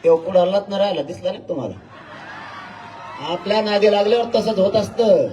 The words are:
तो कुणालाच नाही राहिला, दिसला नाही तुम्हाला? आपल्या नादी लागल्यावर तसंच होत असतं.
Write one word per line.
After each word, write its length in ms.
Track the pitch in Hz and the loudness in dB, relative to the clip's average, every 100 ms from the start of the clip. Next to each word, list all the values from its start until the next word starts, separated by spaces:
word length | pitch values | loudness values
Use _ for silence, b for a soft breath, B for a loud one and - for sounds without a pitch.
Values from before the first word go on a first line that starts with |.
तो 120 | 165 165 | 4 2
कुणालाच 500 | 175 180 180 202 202 | 2 2 2 0 -2
नाही 120 | 196 | -2
राहिला, 200 | 202 180 | 0 -2
दिसला 300 | 139 151 180 | -6 -6 -6
नाही 160 | 196 - | -6 -8
तुम्हाला? 260 | 139 110 90 - - - - - - - - - - - - - - 156 | -8 -6 -12 -18 -20 -20 -18 -16 -16 -16 -16 -18 -18 -18 -18 -16 -12 -8
आपल्या 320 | 175 196 220 | -8 -2 0
नादी 300 | 214 202 208 | 2 4 4
लागल्यावर 380 | 202 208 240 233 220 | 4 4 2 2 0
तसंच 240 | 208 202 | 0 2
होत 140 | 190 | 2
असतं. 540 | 175 - - 226 170 110 | 2 -2 0 4 4 4